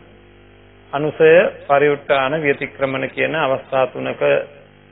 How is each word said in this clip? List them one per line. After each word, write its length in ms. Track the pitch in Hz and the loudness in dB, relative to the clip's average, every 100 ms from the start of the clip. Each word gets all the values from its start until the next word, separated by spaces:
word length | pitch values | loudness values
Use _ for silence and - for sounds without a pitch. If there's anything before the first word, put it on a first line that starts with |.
| - - - - - - - - - | -16 -20 -20 -20 -20 -20 -20 -20 -10
අනුසය, 380 | 139 151 - 160 165 202 - | -6 -4 2 6 6 4 -2
පරිඋත් 400 | - 139 147 143 | 0 2 2 0
ท 120 | - | 0
า 160 | 139 131 | 0 0
น, 40 | 156 | -2
විතික්‍රමන 720 | 147 139 135 - 135 135 131 | -2 -2 -6 -4 -4 -4 -6
කියන 260 | - 131 156 | -4 -4 -2
අවස්ථා 520 | 143 131 - 135 127 | -2 -4 -2 -2 -2
තුනක, 340 | 135 131 127 143 143 - - - - - | -4 -8 -2 0 0 -2 -16 -20 -20 -20